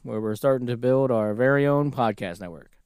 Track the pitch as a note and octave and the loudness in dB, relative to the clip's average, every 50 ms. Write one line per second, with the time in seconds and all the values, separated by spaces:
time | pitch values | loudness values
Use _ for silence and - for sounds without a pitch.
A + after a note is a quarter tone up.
0 | - B2 A2+ G#2+ A2 G#2+ G#2+ - - C#3 C3+ B2+ B2 A#2+ B2 A#2 B2 B2+ C3 C3+ | -8 -8 -6 -4 -4 -4 -4 0 2 2 2 2 0 -4 -4 0 2 2 2 4
1 | C3+ B2+ A#2+ A2 G#2+ G#2+ G#2 A2+ B2+ C3+ C#3 C#3+ C#3+ C#3+ C#3+ C#3+ D3 C#3+ - B2+ | 2 2 2 0 0 0 0 2 2 4 4 4 2 2 2 2 0 -2 -2 0
2 | A#2+ A2 G2+ - G2+ F2+ E2+ E2+ F#2+ F2 E2 C#2+ - - _ _ _ | -2 -2 -2 -4 -8 -10 -10 -10 -12 -14 -14 -16 -20 -20 _ _ _